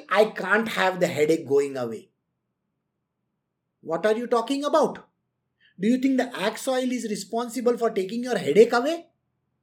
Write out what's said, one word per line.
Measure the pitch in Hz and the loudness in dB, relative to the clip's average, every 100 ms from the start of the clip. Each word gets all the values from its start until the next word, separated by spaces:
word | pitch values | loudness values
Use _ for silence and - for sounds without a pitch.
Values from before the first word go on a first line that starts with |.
| - | 0
I | 190 | 2
can't | 214 - 185 208 220 | 2 0 0 0 0
have | 190 185 180 | 0 0 2
the | 165 | 0
headache | 127 151 160 131 | 2 2 2 2
going | 139 143 131 | 2 2 -2
away. | 120 107 - _ _ _ _ _ _ _ _ _ _ _ _ _ _ _ _ _ | -6 -8 -14 _ _ _ _ _ _ _ _ _ _ _ _ _ _ _ _ _
What | 147 170 | -8 -2
are | 214 220 | 0 0
you | 240 | 0
talking | 240 233 277 | -2 -2 -4
about? | 294 320 247 - - _ _ _ _ _ _ - | 0 2 0 -2 -18 _ _ _ _ _ _ -4
Do | 202 | 0
you | 254 | 0
think | 269 254 | 2 0
the | 233 - | -2 -4
Axe | 196 214 - | -4 -4 -4
oil | 254 254 | -2 -2
is | 247 214 | -4 -4
responsible | 208 - 226 240 262 233 226 | -6 -6 -6 -6 -2 0 2
for | 226 | 0
taking | 196 185 233 | -2 -4 -4
your | 247 214 | -4 -2
headache | 143 170 233 | 4 6 6
away? | 240 269 339 - _ _ _ _ _ | 6 0 -4 -8 _ _ _ _ _